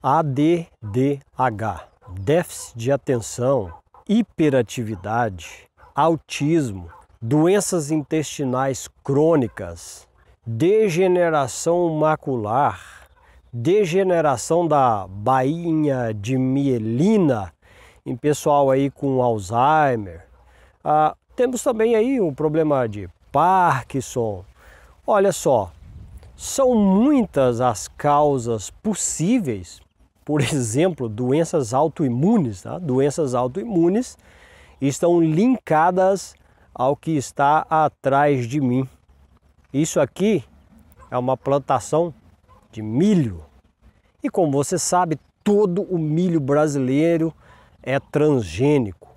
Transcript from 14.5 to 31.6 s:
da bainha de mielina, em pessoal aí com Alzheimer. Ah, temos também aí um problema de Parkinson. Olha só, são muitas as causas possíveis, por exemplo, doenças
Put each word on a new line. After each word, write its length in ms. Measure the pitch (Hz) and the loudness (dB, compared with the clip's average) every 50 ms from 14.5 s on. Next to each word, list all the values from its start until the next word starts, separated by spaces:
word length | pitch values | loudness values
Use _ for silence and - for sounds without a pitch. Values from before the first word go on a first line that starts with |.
| 165 170 175 160 | 0 0 2 2
da 360 | 151 143 131 123 113 101 95 95 | 2 4 4 4 2 0 -4 -10
bainha 1040 | 95 101 104 120 131 131 131 135 156 170 175 175 160 156 151 147 135 127 123 113 110 | -12 -6 -2 0 0 2 2 0 -2 -4 -4 -2 0 0 0 0 0 -2 -2 -4 -6
de 240 | 104 101 113 131 131 | -6 -6 -4 -2 -2
mielina, 1120 | 131 131 131 139 139 139 131 117 107 110 113 123 160 202 220 214 180 151 127 110 98 90 _ _ _ _ - - - - _ _ _ | 0 0 0 0 0 0 0 0 -2 -2 -2 0 2 2 4 4 4 2 2 0 -4 -10 _ _ _ _ -20 -20 -20 -20 _ _ _
em 100 | 135 131 | -12 -10
pessoal 540 | 120 - 147 147 - - 160 147 143 143 135 | -4 -2 -2 -2 0 0 2 2 4 4 4
aí 220 | 131 135 139 139 - | 2 2 0 -2 -4
com 280 | - - 139 131 127 | -4 -4 -2 0 0
Alzheimer. 1040 | 123 123 117 107 98 90 117 120 123 143 156 156 151 139 127 113 104 92 85 85 - _ - _ _ _ _ _ - _ _ _ _ | 2 0 0 -2 -4 -4 0 2 2 4 4 4 2 2 0 -2 -6 -10 -14 -18 -20 _ -20 _ _ _ _ _ -20 _ _ _ _
Ah, 320 | 151 151 151 156 151 - _ _ _ _ | 0 2 2 2 2 0 _ _ _ _
temos 260 | - 254 247 254 240 | -2 -2 -2 -2 -2
também 360 | - 294 247 220 220 226 240 | -2 -2 0 0 0 2 2
aí 240 | 220 214 254 277 254 | 2 2 0 0 0
um 120 | 196 165 139 | 0 -2 -2
problema 560 | - 151 156 151 160 160 156 147 135 127 113 | -2 -2 0 0 0 2 2 2 0 0 -2
de 200 | 101 104 98 90 - _ _ _ - | -4 -8 -12 -12 -16 _ _ _ 0
Parkinson. 1120 | 139 156 175 190 185 180 170 139 131 - _ - 139 120 - - 131 117 110 101 92 90 - - _ - - - - - - - _ _ | 2 2 4 4 4 4 2 2 0 -4 _ -8 -8 -8 -6 -4 -4 -4 -4 -4 -8 -12 -18 -20 _ -20 -20 -20 -20 -20 -20 -20 _ _
Olha 280 | - 220 208 196 202 - | 0 2 2 2 2 0
só, 400 | - - 165 135 113 98 87 - - - - - - - - - - - - - | 0 0 2 2 2 0 -2 -8 -20 -20 -20 -20 -20 -20 -20 -20 -20 -20 -20 -20
são 400 | - - - - - 269 254 247 | -16 -12 -8 -2 0 2 2 4
muitas 840 | 220 208 196 190 196 233 285 302 269 220 - - 143 135 127 120 113 | 4 4 4 4 4 4 4 2 2 0 0 0 2 2 2 2 2
as 280 | 127 127 117 - - - | 0 0 0 -2 -8 -14
causas 840 | - - - 147 143 147 151 147 143 131 113 117 117 107 95 - | -16 -4 0 2 4 4 4 2 2 0 -2 -4 -4 -4 -6 -10
possíveis, 1080 | - - _ 214 214 - - - - - 151 180 240 262 202 139 113 98 87 - - - _ _ _ _ _ _ _ _ _ | -18 -8 _ -4 -4 -4 -4 -6 -4 -2 0 0 0 0 0 -2 -6 -6 -8 -14 -20 -20 _ _ _ _ _ _ _ _ _
por 180 | - 147 151 135 | -4 -2 0 0
exemplo, 680 | 117 160 143 123 113 104 135 165 190 165 - 131 113 | 0 0 -2 -2 0 0 0 0 0 0 -2 -8 -8
doenças 640 | 107 107 127 123 131 156 170 160 - 165 | -6 -4 -2 0 0 0 0 0 0 -2